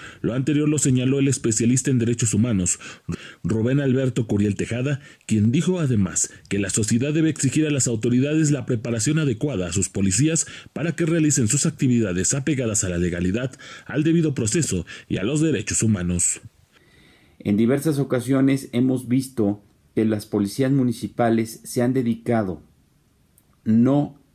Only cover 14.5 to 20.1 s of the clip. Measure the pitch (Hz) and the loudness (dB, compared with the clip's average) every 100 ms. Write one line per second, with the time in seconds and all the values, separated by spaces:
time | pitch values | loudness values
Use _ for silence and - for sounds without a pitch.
14.5 | 175 143 92 - - - - 98 151 160 | 0 0 -2 -6 -12 -6 -4 -2 0 0
15.5 | 113 - - 113 101 87 87 - - - | 0 -2 -2 2 2 0 -2 -2 -4 -12
16.5 | - _ _ _ _ - _ _ _ 101 | -20 _ _ _ _ -20 _ _ _ -2
17.5 | 101 113 139 156 139 135 127 117 135 135 | 2 2 2 0 -2 -2 -2 0 2 2
18.5 | 135 - 120 131 131 104 131 127 - 101 | 2 -2 0 0 0 0 -2 0 0 0
19.5 | 101 - _ _ - 110 | 0 -8 _ _ -2 0